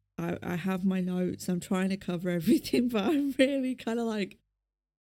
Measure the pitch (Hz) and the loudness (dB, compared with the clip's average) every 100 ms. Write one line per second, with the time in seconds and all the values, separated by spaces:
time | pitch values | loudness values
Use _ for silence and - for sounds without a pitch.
0 | _ - 170 170 175 175 185 185 190 185 | _ -6 -4 -4 -4 -4 -2 0 0 0
1 | 180 180 180 - - 175 - 185 190 190 | 0 0 -2 -2 -2 -2 0 0 0 -2
2 | - 175 180 175 165 294 - 269 240 233 | -4 -4 -2 0 4 4 4 0 2 2
3 | 196 302 285 254 269 277 254 254 - 226 | 2 2 2 4 2 2 -2 -4 -4 -2
4 | 233 214 196 - _ _ _ _ _ _ | -2 -2 -4 -8 _ _ _ _ _ _